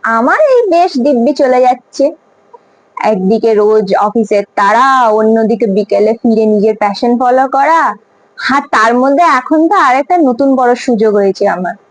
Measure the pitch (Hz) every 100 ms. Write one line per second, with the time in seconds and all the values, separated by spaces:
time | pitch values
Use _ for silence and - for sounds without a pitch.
0 | 226 226 254 427 605 494 427 339 359 294
1 | 262 247 233 294 269 254 254 254 _ -
2 | 277 - _ _ _ - _ _ _ -
3 | 214 208 190 220 226 214 208 220 196 214
4 | 208 233 208 208 202 - 202 226 269 262
5 | 233 214 220 226 220 226 220 196 202 202
6 | 214 220 240 226 220 214 214 220 208 202
7 | 240 240 247 254 262 262 285 330 262 208
8 | _ _ _ - - 269 277 247 220 247
9 | 262 285 339 262 - 311 330 403 285 262
10 | 285 359 277 233 277 262 247 240 - 226
11 | 220 202 196 190 202 180 180 - _